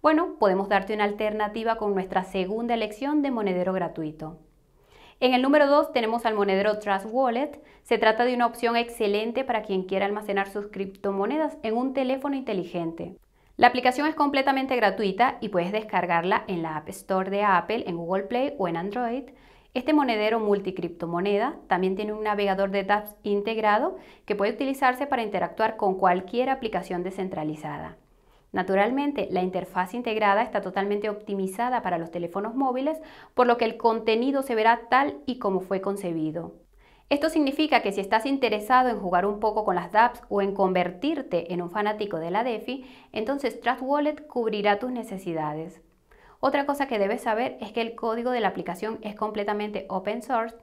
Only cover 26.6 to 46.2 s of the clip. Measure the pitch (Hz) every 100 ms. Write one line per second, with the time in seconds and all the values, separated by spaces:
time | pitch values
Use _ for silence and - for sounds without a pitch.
26.6 | 226 185 175 180 175 190 190 190 151 156
27.6 | 151 147 160 165 _ _ _ _ _ 190
28.6 | 185 196 208 262 285 277 - 185 185 185
29.6 | 180 190 185 240 240 220 214 196 233 208
30.6 | 185 196 196 202 214 208 - 196 190 190
31.6 | 240 247 214 175 165 175 175 190 214 240
32.6 | 269 254 277 320 - - - - 247 233
33.6 | 226 226 - 226 226 220 254 277 269 226
34.6 | 220 233 - 254 285 285 - 247 202 190
35.6 | 185 190 196 196 185 165 156 160 170 -
36.6 | _ _ _ _ _ 285 311 320 277 277
37.6 | 311 247 220 196 196 226 269 269 247 214
38.6 | 208 254 254 214 190 175 196 202 220 208
39.6 | 208 180 175 208 240 - - 202 196 196
40.6 | 190 185 175 180 285 311 262 175 165 180
41.6 | 170 214 208 214 202 170 165 190 254 220
42.6 | - 262 - - - - 233 277 254 220
43.6 | - 254 262 285 294 294 - 247 226 208
44.6 | 202 202 254 247 226 - - 160 151 156
45.6 | 165 - _ _ _ -